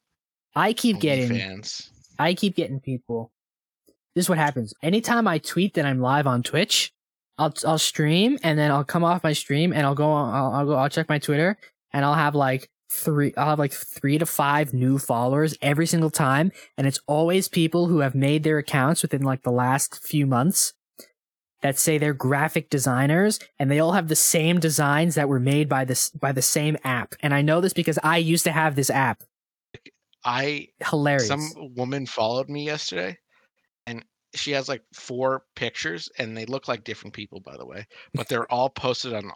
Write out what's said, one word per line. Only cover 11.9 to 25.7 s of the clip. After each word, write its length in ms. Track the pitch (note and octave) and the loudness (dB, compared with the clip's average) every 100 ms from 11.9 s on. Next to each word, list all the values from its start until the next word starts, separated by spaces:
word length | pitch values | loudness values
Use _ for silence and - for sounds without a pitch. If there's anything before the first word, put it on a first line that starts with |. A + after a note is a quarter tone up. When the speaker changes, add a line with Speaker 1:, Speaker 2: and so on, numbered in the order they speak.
Speaker 1:
and 120 | C#3+ | 0
I'll 100 | C#3+ | 2
have, 200 | D#3 D3 | 2 2
like, 340 | D3 C3 C3+ - _ - | 2 0 0 -6 _ -10
three, 420 | - E3 D3 C#3+ | -6 -2 2 0
I'll 140 | - D3 | 0 0
have, 100 | D3+ | 0
like, 140 | C#3+ | -2
three 460 | - - - C#3 D3+ | -4 -12 -4 0 0
to 80 | E3 | 0
five 480 | - C#3+ D3 D3 | 0 2 2 0
new 240 | B2 B2+ C3+ | 0 2 0
followers 580 | - A#2 B2 C#3+ D#3 D3 | 0 0 2 2 0 0
every 240 | C#3 D3 E3 | 0 0 2
single 240 | E3+ D#3 | 2 0
time, 420 | - C3+ C#3 F#3 - - - | 2 2 4 2 -2 -12 -2
and 100 | C#3 | -2
it's 140 | - - | -2 -2
always 420 | D3+ E3+ F#3+ - | 0 2 2 0
people 380 | F3+ D#3+ F3 F3 | 0 2 2 2
who 140 | E3+ | 2
have 140 | C#3 | 2
made 280 | C3+ C#3 D#3 | 2 2 2
their 160 | D3+ D3+ | 2 0
accounts 420 | - C#3+ C3 F3+ | 0 2 2 0
within, 220 | D#3 C3+ | -2 -2
like, 200 | C3+ C3 | -2 -2
the 80 | B2+ | -2
last 540 | B2 B2 C3+ - - | 0 2 0 -2 -8
few 220 | - D3+ C3+ | -4 0 2
months 480 | B2 D#3 - - - _ - - _ _ _ _ _ | 2 2 0 -2 -6 _ -20 -20 _ _ _ _ _
that 160 | C#3+ C3+ | -2 0
say 200 | - D3+ | 0 2
they're 160 | D3+ | 0
graphic 560 | C3+ C3 C#3 D#3 E3+ - | 0 0 2 0 -2 -2
designers, 680 | C#3+ C3 B2 C#3 E3 G#3+ - - - | 0 0 2 4 4 2 0 -8 -4
and 120 | C3+ | 0
they 80 | D3 | 2
all 140 | E3 | 4
have 160 | G3 D#3+ | 2 2
the 80 | D#3 | 2
same 420 | - E3+ D#3+ F3 | 2 2 2 2
designs 560 | D#3+ D3+ C#3+ D3 E3+ | 2 2 2 2 2
that 140 | D#3 C#3+ | 0 0
were 100 | C3 | 2
made 300 | C3 D3 | 2 2
by 160 | D3 | 2